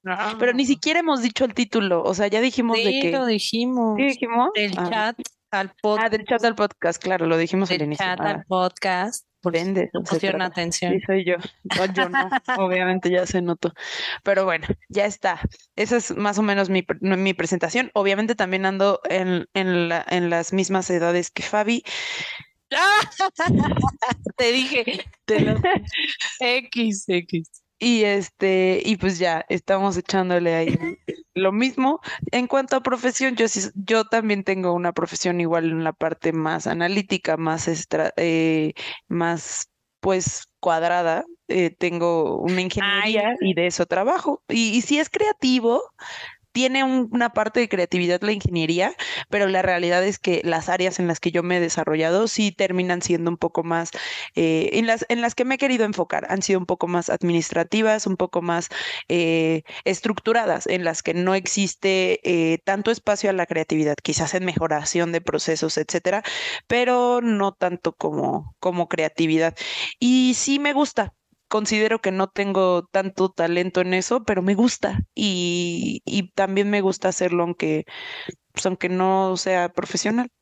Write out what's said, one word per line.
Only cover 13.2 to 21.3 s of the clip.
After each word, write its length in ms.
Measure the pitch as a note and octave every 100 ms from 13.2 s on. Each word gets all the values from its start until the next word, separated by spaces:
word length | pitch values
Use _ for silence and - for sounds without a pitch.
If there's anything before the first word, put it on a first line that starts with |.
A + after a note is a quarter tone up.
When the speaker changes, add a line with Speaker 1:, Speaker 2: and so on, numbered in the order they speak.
| F3+
Speaker 2:
se 140 | F#3
notó. 320 | F3 E3 E3+ - - - - -
Pero 220 | - F#3+
bueno, 220 | F#3+ E3 - G3+ _
ya 180 | G3 G#3
está. 340 | G3 F#3+ E3 - - _ -
Esa 200 | A3+ A#3+
es 180 | - -
más 220 | G#3 G3+
o 40 |
menos 260 | G#3+ G3 F#3+
mi 140 | F#3+
pre-, 160 | F3+ D#3+ F#3+ F#3
mi 160 | F#3+
presentación. 580 | F3+ E3 F#3 E3 A#3+ B3+
Obviamente 400 | G#3+ G3 G3 A3
también 320 | A3 F#3 F#3 F#3+
ando 340 | F#3+ G3 G3 -
en, 380 | F#3 F#3 F3 -
en 340 | G3 F#3 F3 E3+
la, 160 | E3+ -
en 200 | F3+ F3
las 220 | E3+ E3+
mismas 380 | F#3+ F#3 F#3+ F#3
edades 400 | F3+ E3+ F3 E3+